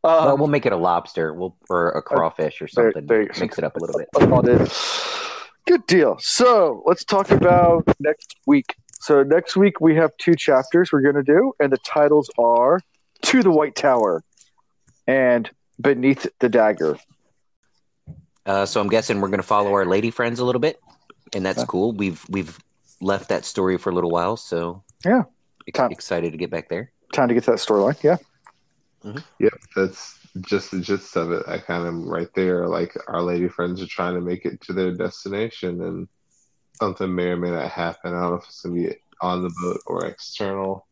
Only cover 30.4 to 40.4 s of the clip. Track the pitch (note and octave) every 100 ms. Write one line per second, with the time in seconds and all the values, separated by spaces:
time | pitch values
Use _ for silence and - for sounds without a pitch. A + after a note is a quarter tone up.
30.4 | F#2 G2+ - F#2+ F2 G2 - - E2 E2+
31.4 | - E2+ - F2 F2 E2+ E2+ E2 F2 -
32.4 | F#2 F2+ F2 E2+ F2 - - E2+ F2 F2
33.4 | F2 - F2 F#2 F2+ - F2+ F2+ F2 F2+
34.4 | - - - F#2+ F#2 F2 F2+ - G2 G2
35.4 | A2+ - F2+ F2 F2+ F2 F#2 _ _ _
36.4 | _ _ _ _ A2+ - F#2+ F2+ F2+ F2
37.4 | F2 E2+ C2+ - E2+ E2+ F2+ F2 F2+ F2
38.4 | - - F2+ F2 E2+ - _ _ F2+ F2+
39.4 | F2+ E2+ F2+ - - F2 F2 - - -